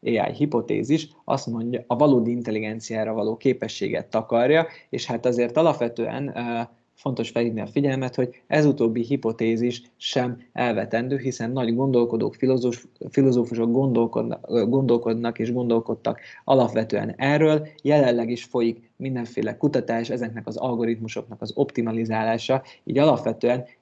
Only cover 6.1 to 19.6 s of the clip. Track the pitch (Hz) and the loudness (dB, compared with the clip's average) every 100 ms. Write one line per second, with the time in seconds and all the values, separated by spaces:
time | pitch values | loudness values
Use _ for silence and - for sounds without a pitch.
6.1 | 120 139 - 120 117 117 _ _ _ 139 | -4 -6 -6 -6 -6 -6 _ _ _ -6
7.1 | 120 113 117 120 110 104 147 143 131 127 | -4 -4 -2 -2 -2 -4 0 0 0 -2
8.1 | 131 123 - - 151 147 127 117 117 117 | -2 -4 -4 -2 2 4 4 2 0 -2
9.1 | 135 110 113 113 113 120 120 - _ - | -2 -2 0 0 2 0 -4 -12 _ -4
10.1 | 135 123 120 - - 123 107 - 117 127 | -2 -2 -4 -10 -4 -2 -2 -2 -2 0
11.1 | 135 131 - 117 127 117 117 139 127 120 | -2 -4 -4 -4 -2 0 0 2 4 4
12.1 | 113 107 - 127 131 123 117 - - - | 2 -2 0 2 2 0 -2 -10 -16 -4
13.1 | - 135 123 117 117 117 120 135 117 117 | 2 4 4 2 0 2 2 2 2 0
14.1 | 113 117 - - 117 107 135 131 120 117 | 0 -4 -6 -2 0 2 2 4 2 0
15.1 | 113 117 113 113 123 123 113 117 113 113 | -2 -2 -4 -4 -2 0 0 0 -4 -4
16.1 | 117 - - - 135 - 110 113 104 110 | -6 -10 -8 2 4 4 0 -2 -2 -4
17.1 | - 135 147 156 156 151 - 139 151 131 | -2 0 4 4 2 -2 -4 2 4 6
18.1 | 120 117 120 - 123 117 113 - - 131 | 2 0 -4 -4 0 0 -2 -10 -10 -6
19.1 | 127 113 - 113 113 | -6 -6 -4 -4 0